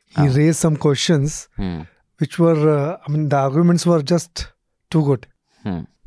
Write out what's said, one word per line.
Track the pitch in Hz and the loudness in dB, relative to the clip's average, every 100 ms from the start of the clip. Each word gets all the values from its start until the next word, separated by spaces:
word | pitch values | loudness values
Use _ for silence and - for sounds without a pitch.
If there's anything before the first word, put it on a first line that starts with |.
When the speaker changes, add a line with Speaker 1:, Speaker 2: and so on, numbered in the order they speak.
| _ | _
Speaker 1:
he | - 143 | 0 2
Speaker 2:
Ah. | 131 | 4
Speaker 1:
raised | 156 156 | 2 2
some | 165 151 | 0 0
questions | 151 139 - 156 143 - - - | 0 0 0 0 0 -6 -14 -8
Speaker 2:
Hmm. | 95 82 80 _ _ _ | -6 -6 -12 _ _ _
Speaker 1:
which | 151 - | -6 0
were, | 170 156 156 147 | 2 4 2 0
uh, | 147 185 - | -2 -8 -6
I | |
mean, | 151 151 | -4 0
the | 143 | 0
arguments | 135 143 175 175 | 0 2 2 2
were | 175 170 | 2 0
just | 139 175 - - - _ _ _ _ | 0 -2 -4 -12 -14 _ _ _ _
too | 160 | -2
good. | 143 131 - _ _ _ | 0 -2 -4 _ _ _
Speaker 2:
Hmm. | 107 87 - _ | -8 -8 -10 _